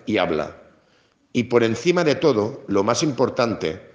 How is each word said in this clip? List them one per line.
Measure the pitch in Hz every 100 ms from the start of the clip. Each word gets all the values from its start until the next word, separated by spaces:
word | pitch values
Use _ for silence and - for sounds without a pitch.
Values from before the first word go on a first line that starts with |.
| -
y | 107
habla. | 87 78 73 - - _ _ _ _ _ _
Y | - 117
por | 120
encima | 113 113 175 180
de | 165 131
todo, | 160 113 104 - -
lo | 101
más | 101 -
importante, | 156 123 123 - 117 98 80 95 -